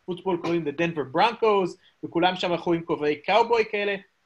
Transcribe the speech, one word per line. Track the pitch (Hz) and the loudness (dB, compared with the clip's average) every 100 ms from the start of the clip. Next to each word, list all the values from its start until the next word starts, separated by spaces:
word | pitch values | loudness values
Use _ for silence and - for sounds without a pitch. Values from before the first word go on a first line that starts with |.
פוטבול | - 175 190 170 | -10 -6 -4 -2
קוראים | 170 170 147 | -2 -2 -2
The | 139 | -2
Denver | 170 160 127 151 | -2 -2 -2 2
Broncos, | 220 226 220 202 180 - _ _ | 0 2 2 2 0 -6 _ _
וכולם | - 170 180 185 | -6 0 0 0
שם | 185 | -2
הלכו | 170 - | -2 0
עם | 170 | -2
כובעי | 165 147 147 147 | -2 -2 -2 -2
קאובוי | - 208 226 233 214 | 2 2 4 2 0
כאלה, | 208 202 196 - _ | -2 -4 -4 -8 _